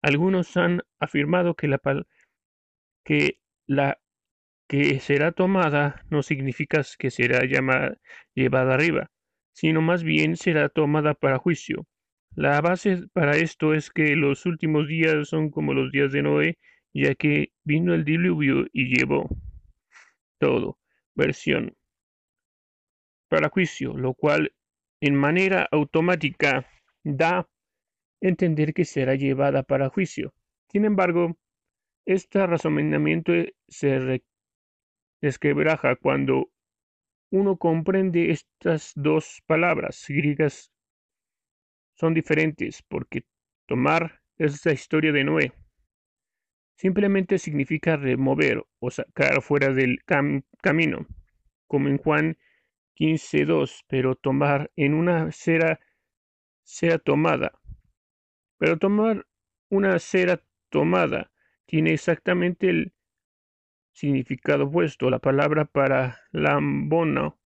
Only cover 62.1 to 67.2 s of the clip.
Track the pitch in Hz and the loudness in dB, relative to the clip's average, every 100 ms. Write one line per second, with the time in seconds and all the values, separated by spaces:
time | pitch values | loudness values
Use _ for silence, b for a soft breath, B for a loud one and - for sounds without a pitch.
62.1 | 160 - 180 175 180 185 170 185 _ _ | -2 -2 0 -2 0 0 0 -4 _ _
63.1 | _ _ _ _ _ _ _ _ _ 147 | _ _ _ _ _ _ _ _ _ -2
64.1 | 135 127 131 - 143 139 165 165 - 127 | -2 -4 -6 -2 0 0 0 -2 -2 -2
65.1 | 131 - 139 143 151 151 147 135 131 131 | 0 0 0 2 0 -2 0 0 0 -2
66.1 | 117 _ 156 147 143 143 139 147 165 160 | -6 _ -2 0 0 0 -2 0 0 0
67.1 | 135 | -2